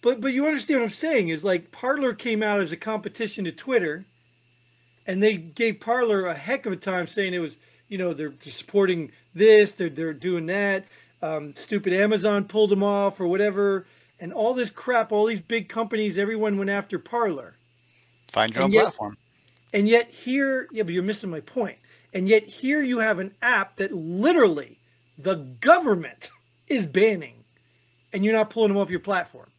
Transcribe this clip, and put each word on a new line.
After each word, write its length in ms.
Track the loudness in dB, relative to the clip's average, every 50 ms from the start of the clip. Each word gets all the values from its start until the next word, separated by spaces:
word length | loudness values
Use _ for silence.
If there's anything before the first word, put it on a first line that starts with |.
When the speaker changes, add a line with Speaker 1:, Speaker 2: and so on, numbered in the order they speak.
Speaker 1:
But, 200 | 2 2 0 2
but 120 | -2 -2 -2
you 120 | 0 0
understand 340 | 0 0 -2 -2 0 0 0
what 60 | 0
I'm 40 | -2
saying 380 | -4 -4 -4 0 0 0 0 0
is, 140 | -4 -4 0
like, 280 | 0 0 0 -2 -8
Parler 420 | -18 -8 -2 -2 -2 0 0 -2 -4
came 280 | -4 -4 -4 -2 0
out 180 | 0 0 0 0
as 100 | 0 -2
a 60 | -6 -8
competition 680 | -6 -6 -6 -6 -6 -8 -8 -8 -8 -8 -6 -6 -8
to 60 | -8
Twitter, 540 | -8 -10 -8 0 0 0 0 0 -4 -8 -12 _ _ _ _ _ _ _ _ _ _ _ _ _ _ _ _ _ _ _ _
and 160 | -6 -2 2
they 160 | 2 2 2 2
gave 420 | -8 -14 -4 -2 -2 -2 -2 -4
Parler 460 | -2 -2 0 0 2 2 2 0 0 -2
a 60 | -4
heck 320 | -6 -4 -6 -6 -4 -4
of 80 | -6 -6
a 40 | -6
time 280 | -4 -4 -4 -4 -4 -4
saying 260 | -4 -4 -2 -2 -2
it 60 | -4
was, 180 | -4 -6 -8 _ _ _ _ _ _ _
you 100 | -8 -4
know, 160 | -4 -4 -4
they're, 160 | -4 -8 -10 -10 -14 -18
they're 80 | -18 -16
supporting 580 | -16 -16 -2 2 2 4 4 2 -2 -4 -8 -12 _ _ _ _
this, 360 | 4 8 8 10 8 8 6 2
they're, 160 | -4 -6 -6
they're 240 | -4 -4 -6 -6 -6
doing 320 | -6 -4 -4 -4 -2 -4 -4
that. 380 | -2 -2 0 0 0 -2 -4 _ -20 -20 -20 _ _ _
Um, 340 | -8 -6 -6 -6 -8 -10 -14
stupid 380 | -16 -10 -4 -4 -2 -2 0 2
Amazon 520 | 2 4 4 2 2 2 2 0 0 -2
pulled 240 | -2 2 2 4 4
them 120 | 4 2 2
off 360 | 0 2 2 0 0 -2 -2
or 80 | -2 -2
whatever, 580 | 0 2 0 0 0 0 0 0 0 -2 -6 _ _ _ _ _ _ _
and 120 | -14 -10 -4
all 200 | -2 0 0 0
this 160 | 0 -2 -4
crap, 420 | -6 -10 -4 0 2 2 2 2
all 140 | 2 2 2
these 160 | 2 0 -4
big 260 | -6 _ -4 -4 -4 -4
companies, 480 | -6 -6 -4 -4 -2 -2 -2 -2 0 -2
everyone 400 | -2 -2 -2 -2 0 0 0 0
went 120 | -2 -2
after 280 | -2 -4 -4 -4 -8 -8
Parler. 580 | -8 -4 -2 0 0 0 -2 -4 -10 -14 -20 _ _ _ _ _ _ _ _ _ _ _ _ _ _ -4
Speaker 2:
Find 220 | 0 2 2 2 2
your 100 | 0 0
Speaker 1:
And 80 | 4
Speaker 2:
own 20 | 6
Speaker 1:
yet, 80 | 6 6
Speaker 2:
platform. 340 | 4 2 -6 -10 -12 -12 _ _ _ _ _ _ -20 _ _ _ _ 0
Speaker 1:
and 140 | 2 4 6
yet 220 | 6 4 4 2
here, 580 | -10 -14 -8 -4 0 0 0 0 0 -2 -4 -8
yeah, 120 | -6 -4 -4
but 100 | -2 -2
you're 100 | -2 -2
missing 260 | -2 -4 -6 -6 -8
my 100 | -8 -8
point. 360 | -10 -8 -4 -4 -4 -4 -6 _ _ _ -20 _ _ _ _
And 140 | -4 2 4
yet 140 | 4 4 4
here 380 | 0 -16 -8 -2 -2 0 0
you 180 | 0 0 0 0
have 200 | 0 0 0 -2
an 140 | -4 -10 -10 _
app 340 | 0 0 2 2 0 -2 _ -6
that 140 | -6 -6 -4
literally 840 | -8 -8 -6 -6 0 2 2 6 6 6 4 4 0 -6 -12 -18 _ _ _ _ _ _ _ _ -8
the 180 | -4 -4 -4
government 960 | -4 -6 -14 -14 -4 4 6 6 6 6 0 0 0 -2 -10 -14 _ -16 -18 -18 _ _ _ _ _ _ _
is 180 | -2 -2 -2
banning, 580 | 0 2 4 4 4 2 0 -8 -12 -18 -20 _ _ _ _ _ _ _ _ _ _ _ _ _ _ -4
and 100 | 0 0
you're 80 | 2 2
not 160 | 2 0 0
pulling 200 | 0 0 2 2
them 80 | 2 2
off 120 | 0 -2
your 100 | -4 -8
platform. 500 | -4 -2 -4 -4 -4 -6 _ -20 -20 _ _